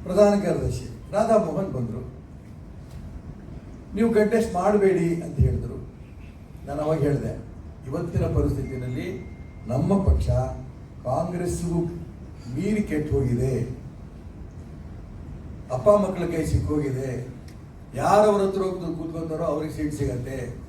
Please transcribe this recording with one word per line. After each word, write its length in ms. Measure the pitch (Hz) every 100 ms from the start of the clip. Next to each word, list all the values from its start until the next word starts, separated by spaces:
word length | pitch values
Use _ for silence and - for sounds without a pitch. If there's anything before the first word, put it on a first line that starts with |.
ಪ್ರಧಾನ 360 | 170 185 208 202
ಕಾರ್ಯದರ್ಶಿ 720 | 170 147 131 123 - - -
ರಾಧಾಮೋಹನ್ 560 | 196 226 220 165 147 196
ಬಂದರು. 480 | 127 117 107 - - - - - - - - - - - - - - - - - - - 202
"ನೀವು 180 | 233
ಕಂಟೆಸ್ಟ್ 400 | 220 208 226 -
ಮಾಡಬೇಡಿ" 680 | 175 190 208 190 170 170 165
ಅಂತ 180 | 170 151
ಹೇಳಿದ್ರು. 520 | 127 - - - - - - - - - - - -
ನಾನು 140 | 147
ಅವಾಗ 180 | 151 156
ಹೇಳಿದೆ, 420 | 143 135 110 - - - - - -
ಇವತ್ತಿನ 340 | 160 170 -
ಪರಿಸ್ಥಿತಿಯಲ್ಲಿ 1160 | - - 147 - 131 131 123 131 175 - - - - - 110
ನಮ್ಮ 360 | 123 180 196
ಪಕ್ಷ 260 | 190 - - 123 131 - - - - - 123
ಕಾಂಗ್ರೆಸ್ಸಿಗೂ 760 | 139 175 175 170 - 170 165 170 - - - - - 117 131
ಮೀರಿ 280 | 196 214
ಕೆಟ್ಟು 320 | - 151 151 135
ಹೋಗಿದೆ, 460 | 120 120 131 123 - - - - - - - - - - - - - - - - - - - - -
ಅಪ್ಪ 180 | 131 214
ಮಕ್ಕಳ 480 | 208 185 175 170 165
ಕೈ 80 | 151
ಸಿಕ್ಕೋಗಿದೆ, 840 | 135 - 147 139 127 131 120 - - - - - - - -
ಯಾರವ್ರ 460 | - 202 214 202
ಹತ್ರ 200 | 196 190
ಹೋಗ್ದು 340 | 190 175 170 -
ಕೂತ್ಕೊಂತಾರೋ 480 | 165 160 160 156
ಅವ್ರಿಗೆ 300 | 165 151 156
ಸೀಟ್ 220 | - 151 -
ಸಿಗತ್ತೆ 600 | 131 127 127 135 117 -